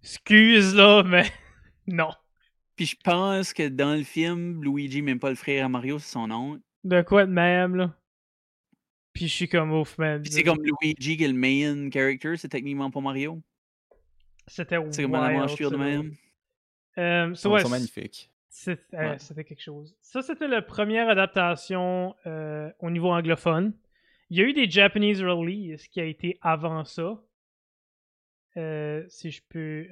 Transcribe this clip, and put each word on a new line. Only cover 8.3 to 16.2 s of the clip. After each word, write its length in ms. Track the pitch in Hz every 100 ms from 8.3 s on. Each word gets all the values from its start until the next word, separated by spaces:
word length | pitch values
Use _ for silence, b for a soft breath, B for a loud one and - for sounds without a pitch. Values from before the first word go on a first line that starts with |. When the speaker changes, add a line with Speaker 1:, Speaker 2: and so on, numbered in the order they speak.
| _ _ _ _ _ _ _ _
Speaker 1:
Puis 160 | - 170
je 40 |
suis 140 | - 175
comme, 240 | 170 156
ouf, 240 | 156 147 -
man. 220 | 156 151
Speaker 2:
Puis 100 | 147
c'est 100 | 151
comme 160 | 160 156
Luigi 540 | 151 147 156 151 135 160
qui 80 |
est 40 | 147
le 60 |
main 540 | 127 131 139 147 143 139
character, 460 | 135 135 135 156 165
c'est 120 | 135
techniquement 420 | 135 139 139 139
pas 100 | 139
Mario. 420 | 135 135 147 165 - _ _ _ _ _ _ _ _ _ -
Speaker 1:
C'était 300 | - 165 170 156
Speaker 2:
C'est 120 | 147
comme 100 | 135
la 160 | 131 131
Speaker 1:
wild, 100 | -
Speaker 2:
manche 160 | 139 151
de 80 |
Speaker 1:
ça, 60 | 147
là. 80 | 139
Speaker 2:
même. 340 | 143 147 156 151